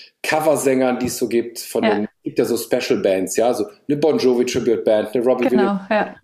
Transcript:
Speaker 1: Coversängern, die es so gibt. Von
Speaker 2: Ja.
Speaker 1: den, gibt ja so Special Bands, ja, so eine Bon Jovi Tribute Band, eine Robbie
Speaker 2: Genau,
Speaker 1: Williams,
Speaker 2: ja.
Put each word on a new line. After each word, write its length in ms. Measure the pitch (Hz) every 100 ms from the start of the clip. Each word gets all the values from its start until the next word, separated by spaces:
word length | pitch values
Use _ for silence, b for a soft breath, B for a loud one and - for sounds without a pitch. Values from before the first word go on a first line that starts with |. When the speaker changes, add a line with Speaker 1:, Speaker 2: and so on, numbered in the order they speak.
| B _
Speaker 1:
Coversängern, 800 | - 156 156 139 131 131 127 120
die 80 | 123
es 100 | -
so 100 | 117
gibt. 320 | 117 117 -
Von 240 | - 117
Speaker 2:
Ja. 120 | 110 104
Speaker 1:
den, 120 | 104 -
gibt 140 | - -
ja 80 | 113
so 120 | 117
Special 420 | - 127 - 113
Bands, 360 | 98 95 92 -
ja, 160 | 117
so 120 | 107 101 B -
eine 100 | 147
Bon 220 | 156 127
Jovi 260 | 123 120 123
Tribute 380 | 131 117 110
Band, 320 | - 107 104 131
eine 80 |
Robbie 240 | 120 120 120
Speaker 2:
Genau, 160 | 220
Speaker 1:
Williams, 180 | 202 196 -
Speaker 2:
ja. 260 | 214 - -